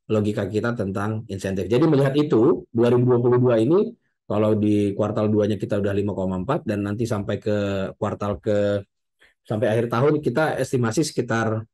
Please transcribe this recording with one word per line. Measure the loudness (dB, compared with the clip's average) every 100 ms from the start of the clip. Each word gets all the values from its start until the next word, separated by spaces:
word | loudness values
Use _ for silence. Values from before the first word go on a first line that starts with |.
| -2
logika | 0 0 -2 -2
kita | -2 -2 -4
tentang | -4 -4 -4 -6 -8
insentif. | -8 -4 -4 0
Jadi | 2 4
melihat | 4 2 2
itu, | 2 4 4 2 -2
dua | 0 2
ribu | 4 4
dua | 4
puluh | 4 4
dua | 4 4
ini, | 4 2 0 -6 _ _ _
kalau | 0 2 2
di | 2 2 2
kuartal | 0 -2 0 2
duanya | 2 2 0
kita | -2 -2
udah | 0 -2
lima | -2
koma | -2 -4 -4
empat, | -2 -4 -2
dan | -4
nanti | -4 -4 -2
sampai | -4 -4 -4
ke | -2 -2 -2 -4 -6 -6
kuartal | -6 -4 -6 -4
ke-, | -2 0 0 -2 -6 _ _ _ _ _ _
sampai | -2 0
akhir | 0 0
tahun, | 0 2 2
kita | 0 -2 -2 -2
estimasi | -2 -2 0 -2 -2
sekitar | -4 -2 -2 -2 -4 -8